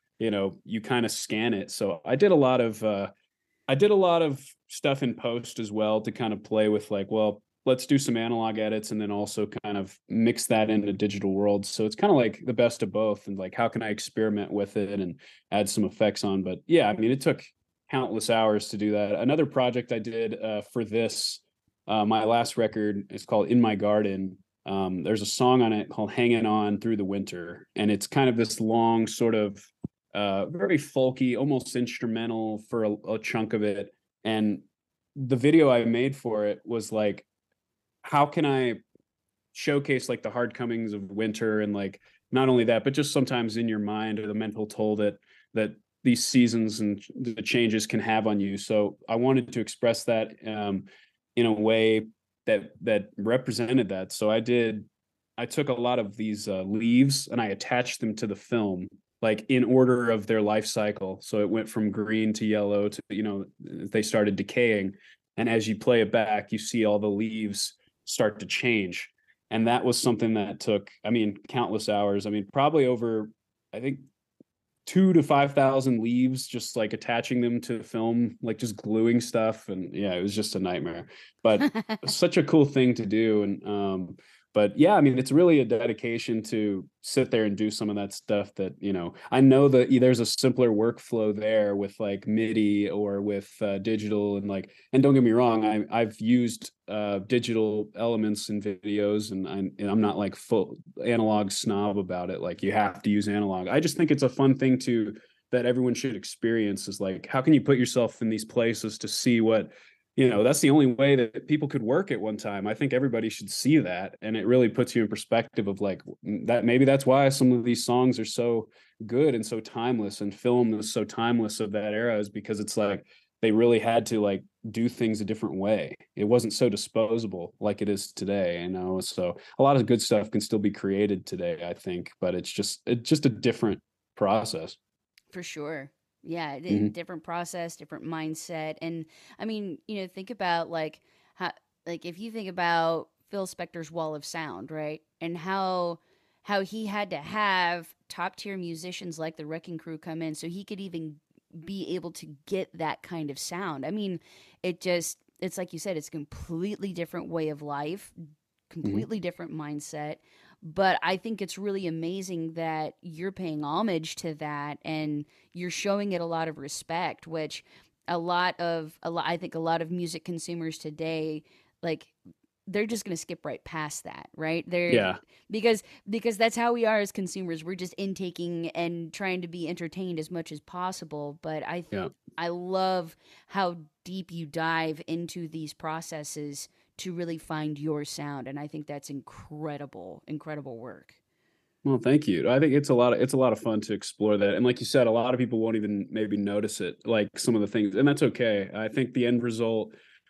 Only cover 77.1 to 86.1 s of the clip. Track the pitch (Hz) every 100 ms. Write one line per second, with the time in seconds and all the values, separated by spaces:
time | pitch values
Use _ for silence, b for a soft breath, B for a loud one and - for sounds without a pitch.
77.1 | 120 123 123 120 120 - 113 107 117 113
78.1 | 117 117 - 120 110 120 101 107 107 113
79.1 | 120 113 113 110 110 - 92 95 - 98
80.1 | 90 98 101 104 95 92 90 85 82 -
81.1 | B B _ 190 185 277 226 - 220 -
82.1 | - 175 180 143 160 139 135 127 117 107
83.1 | 107 113 107 101 98 - 101 101 95 87
84.1 | 90 b b b 107 104 110 156 202 143
85.1 | 127 127 139 175 151 117 117 117 110 120